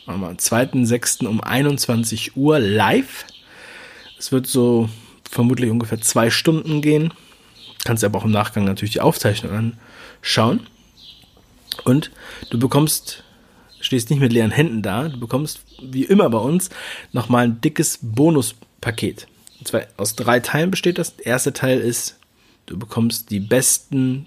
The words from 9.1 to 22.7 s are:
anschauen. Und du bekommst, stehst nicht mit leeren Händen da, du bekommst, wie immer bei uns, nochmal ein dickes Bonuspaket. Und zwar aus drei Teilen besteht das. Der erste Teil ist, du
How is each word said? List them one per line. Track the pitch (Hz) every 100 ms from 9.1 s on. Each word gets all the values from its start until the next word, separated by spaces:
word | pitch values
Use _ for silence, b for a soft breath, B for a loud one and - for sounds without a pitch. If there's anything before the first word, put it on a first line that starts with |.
| 160 117 107 - 101 113 117 B B B B
anschauen. | - - 113 190 - _ _ _ - - - _ _ _ - - -
Und | 131 165 B B B B
du | 120
bekommst, | 123 139 151 - - - b b b b b -
stehst | - 131 113
nicht | 147
mit | 135
leeren | 117 110
Händen | 98 160 113
da, | 101 98 160
du | 131
bekommst, | 117 127 151 - - -
wie | 131 131
immer | 135 196 170
bei | 113
uns, | 117 170 - B B B B
nochmal | 123 113 123 120
ein | 113
dickes | 151 156 160 -
Bonuspaket. | 120 110 151 156 120 - _ _ - 113 104 - - _ - -
Und | -
zwar | 226 - -
aus | 202 -
drei | - 123
Teilen | - 147 170
besteht | 185 180 175
das. | 165 -
Der | -
erste | 127 143
Teil | - 131 127
ist, | 110 120 - - _ _ b b
du | -